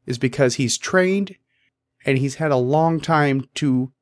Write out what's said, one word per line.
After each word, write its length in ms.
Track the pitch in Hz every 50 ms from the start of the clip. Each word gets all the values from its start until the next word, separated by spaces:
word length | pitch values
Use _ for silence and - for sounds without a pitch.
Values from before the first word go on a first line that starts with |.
| _
is 120 | - 127 120
because 380 | - 127 - - 135 127 -
he's 200 | - 135 117 -
trained 600 | - - - - 185 185 185 190 202 202 - 196 - _ _ _ _ _ _ _ _ _ _ _ _ _
and 140 | 143 135 131
he's 160 | 139 139 131
had 160 | - 160 156
a 60 | 139
long 440 | 127 123 127 143 156 160 165 165 156
time 480 | - - 165 151 147 143 135 135 127 - _
to 380 | - 156 139 127 127 131 131 - _